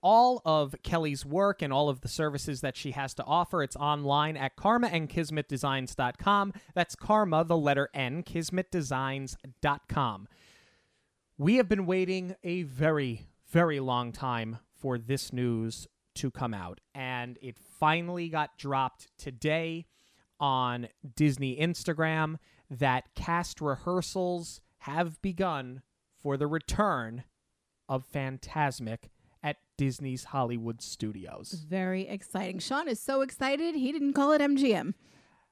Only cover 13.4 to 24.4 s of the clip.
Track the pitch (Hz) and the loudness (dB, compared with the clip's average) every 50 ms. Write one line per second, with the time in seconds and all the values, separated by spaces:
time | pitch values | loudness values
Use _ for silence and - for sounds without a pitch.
13.4 | _ _ - 165 175 165 151 139 135 127 123 123 123 120 113 - - 131 123 117 | _ _ 4 4 4 6 2 0 0 0 0 0 0 -2 -6 -6 -4 -2 -2 -2
14.4 | 113 110 113 117 _ _ _ _ - 135 127 120 113 113 135 131 - - - 123 | -2 -4 -6 -10 _ _ _ _ -4 -2 -2 -2 -2 -2 -2 -2 -2 -6 -4 -2
15.4 | 123 123 117 113 113 113 110 - - - _ _ _ _ _ - - 135 - - | 0 0 0 0 -2 -4 -6 -8 -14 -18 _ _ _ _ _ -4 -4 -4 -4 -4
16.4 | 131 120 110 101 90 87 92 - _ _ _ 139 131 127 127 123 120 120 123 - | -4 -4 -4 -6 -8 -10 -12 -14 _ _ _ -10 -8 -6 -6 -6 -6 -8 -12 -14
17.4 | - 127 117 - - - - - 160 151 156 170 170 175 180 175 170 165 160 156 | -14 -16 -16 -16 -20 -20 -4 0 2 2 4 2 0 -4 -4 -4 -6 -4 -2 -2
18.4 | 151 151 _ _ - 139 139 135 135 127 - _ - _ _ _ - 147 135 113 | -4 -4 _ _ -6 -2 0 0 0 0 -2 _ -20 _ _ _ -14 -12 -12 -4
19.4 | - 151 151 165 165 165 165 165 165 _ _ _ _ _ _ _ _ _ _ _ | -2 0 0 0 -2 -4 -6 -8 -10 _ _ _ _ _ _ _ _ _ _ _
20.4 | 151 139 131 131 127 123 120 120 120 113 _ _ - 139 117 - 151 151 135 131 | 2 2 4 4 2 2 0 -2 -6 -10 _ _ -18 -16 0 4 4 4 4 2
21.4 | 139 131 127 139 151 170 170 - - - 165 147 160 160 156 160 160 156 160 160 | -2 -4 -2 0 0 0 0 -2 -2 -4 0 0 2 2 2 0 0 -2 -4 -8
22.4 | _ _ _ _ _ _ - 117 135 135 127 127 - _ _ - - - 170 170 | _ _ _ _ _ _ -4 0 2 2 2 2 -2 _ _ -8 -2 0 0 0
23.4 | 175 - - - 151 147 139 131 - 175 180 185 170 - - 190 180 180 180 175 | 0 -2 -8 -4 -2 -2 -2 -2 -2 -2 -2 -2 -2 -2 -2 -2 -2 -2 -2 -4